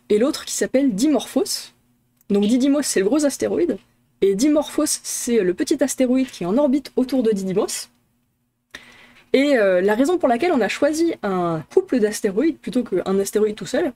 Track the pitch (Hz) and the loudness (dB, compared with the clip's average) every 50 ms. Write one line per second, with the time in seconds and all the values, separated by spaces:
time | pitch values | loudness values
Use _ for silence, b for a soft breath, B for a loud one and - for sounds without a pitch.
0 | _ - 208 208 240 294 302 - - - - - 208 - - 262 285 262 190 185 | _ 0 2 2 2 2 0 -4 -8 -10 -4 -4 -2 0 2 2 2 2 2 2
1 | 262 311 285 226 - - - 262 403 - - - - - - _ _ _ _ _ | 2 2 2 0 -2 -2 -2 -2 -2 -2 -4 -8 -10 -14 -20 _ _ _ _ _
2 | _ _ _ _ _ - 202 202 208 208 247 247 262 285 277 294 269 - - 190 | _ _ _ _ _ -2 0 0 2 2 2 2 2 2 2 0 0 0 -2 0
3 | 190 202 262 311 302 269 - - 220 202 - - 349 330 208 - - _ _ _ | 0 2 2 2 2 0 0 -2 -2 -2 0 0 0 -2 -2 -4 -10 _ _ _
4 | _ _ _ _ 185 196 196 196 262 311 294 311 - - - - 302 - - - | _ _ _ _ 0 0 2 2 2 2 2 2 0 -2 -2 -2 -2 -2 -4 -6
5 | - - - - - 247 233 220 180 175 180 - 294 - 330 269 285 262 - - | -8 -10 -10 -6 -2 0 0 2 2 0 0 -2 -2 -2 0 0 0 0 0 0
6 | 262 240 254 262 262 254 - - 180 170 202 285 294 262 254 294 - - - 247 | 0 2 2 0 0 -2 -6 -6 -4 -2 0 2 2 2 2 0 -2 -4 -4 -4
7 | 254 254 285 254 214 226 208 190 190 190 175 202 269 381 - - - - _ _ | -2 0 0 0 0 0 0 0 -2 -2 -2 -2 -2 -2 -6 -10 -12 -16 _ _
8 | _ _ _ _ _ _ _ _ _ _ _ _ _ _ B B B B B B | _ _ _ _ _ _ _ _ _ _ _ _ _ _ B B B B B B
9 | B B B B B _ - 262 277 294 277 233 202 196 185 180 190 208 214 226 | B B B B B _ 2 2 4 4 4 4 4 4 2 2 2 2 2 2
10 | 277 330 370 349 - 262 233 240 339 359 330 247 202 190 - - 285 294 302 311 | 2 2 0 0 0 0 0 0 0 0 2 2 0 -2 0 0 0 0 2 0
11 | 339 330 - - - 202 190 185 175 170 165 156 - - - 381 381 - 269 247 | -2 -2 -2 -4 -4 -4 -2 -2 -2 -2 -2 -4 -6 -2 0 0 0 2 0 0
12 | 208 208 214 - - 202 180 214 294 330 262 - - 214 - 254 240 - 190 175 | 0 -2 -2 -4 -4 -2 -2 0 0 -2 -2 -4 -8 -4 -4 -4 -2 -2 -4 -4
13 | - - 196 196 196 - - 208 214 214 208 - 190 - - - 359 285 - | -2 0 0 0 0 0 0 0 0 0 -2 -6 -8 -6 -4 -2 -2 -4 -4